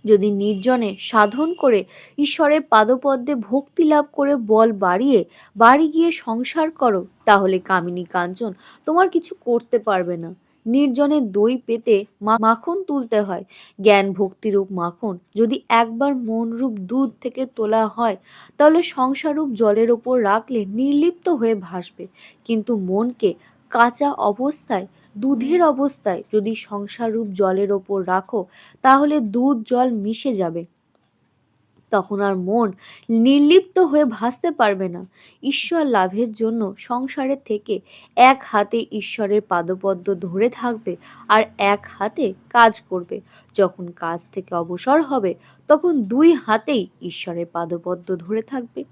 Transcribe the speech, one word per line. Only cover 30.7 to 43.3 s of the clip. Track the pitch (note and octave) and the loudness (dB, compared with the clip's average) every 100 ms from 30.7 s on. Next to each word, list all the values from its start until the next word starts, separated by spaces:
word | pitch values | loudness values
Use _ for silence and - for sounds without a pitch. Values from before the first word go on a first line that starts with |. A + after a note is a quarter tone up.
| _ _ _ _ _ _ _ _ _ _ _ _ | _ _ _ _ _ _ _ _ _ _ _ _
তখন | G#3 F#3 G3+ | -4 -2 -4
আর | G3+ F#3 | -2 -2
মন | F3+ A3+ A3 F3+ - - - | -2 0 0 -4 -20 -20 -4
নির্লিপ্ত | A3+ A#3+ C#4 D4 F4+ F#4+ F#4 | 2 4 4 6 4 4 0
হয়ে | E4+ D4 C#4+ | 2 4 2
ভাসতে | A3 A#3 B3+ F4 | 0 -6 -2 -4
পারবে | D#4+ A3 F#3+ F#3 | 2 0 0 -6
না। | F3 F#3 _ _ _ | -8 -16 _ _ _
ঈশ্বর | C4+ C#4 - E4+ D4 | -6 -4 -2 -2 2
লাভের | A3 F#3 G3 A#3+ | 2 0 -2 -6
জন্য | G#3+ A3 A3+ G3+ G3+ | -4 -4 -2 -4 -8
সংসারে | - B3 C4 D4 C4 C4+ | -8 -6 -6 -6 -4 -6
থেকে | - G#3+ - F#3+ _ - _ - | -6 -8 -4 -8 _ -20 _ 4
এক | B3+ C4 - | 6 6 0
হাতে | G#3 G#3 A#3 - | -2 0 -4 -4
ঈশ্বরের | G#3+ - - G3+ G#3 | -8 -8 -6 0 0
পাদপদ্ম | G#3+ F3 E3+ F#3+ G3 F#3 F3+ | 0 -4 -2 -4 -4 -4 -4
ধরে | F#3 F3+ F3+ A#3 | -6 -6 -2 -2
থাকবে | B3 B3 A3+ - E3+ - - - | -2 -8 -6 -8 -10 -14 -20 0
আর | G#3+ A3 - | 0 0 -2
এক | G3+ G3+ - | -2 -2 -6
হাতে | - G#3 - A#3+ F#3+ _ | -8 -8 -4 -4 -6 _
কাজ | A#3+ A3+ G#3+ | 4 4 4
করবে। | _ F3+ F3 - _ | _ -8 -8 -14 _